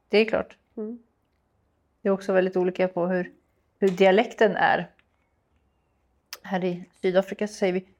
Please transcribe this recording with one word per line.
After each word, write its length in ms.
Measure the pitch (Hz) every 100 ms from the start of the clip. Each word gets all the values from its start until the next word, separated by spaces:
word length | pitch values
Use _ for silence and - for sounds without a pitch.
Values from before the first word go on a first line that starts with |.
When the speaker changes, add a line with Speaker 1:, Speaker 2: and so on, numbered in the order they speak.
| _
Speaker 1:
det 100 | 202
är 60 |
klart. 320 | 226 - - _ _ -
Speaker 2:
Mm. 220 | 214 240 _ _ _ _ _ _ _ _ _ _
Speaker 1:
Det 60 | 202
är 40 |
också 200 | 196 196
väldigt 240 | 185 185 185
olika 320 | 180 180 185
på 180 | 180 180
hur, 260 | 185 180 - _ _ _ _
hur 100 | 196
dialekten 680 | 180 190 190 240 - 214 -
är. 340 | 165 - 170 _ _ _ _ _ _ _ _ _ _ _ _ _ _ -
Här 220 | 190 190
i 200 | 180 175 185 _
Sydafrika 460 | 190 185 190 202 208
så 60 |
säger 180 | - 190
vi 120 | 185 -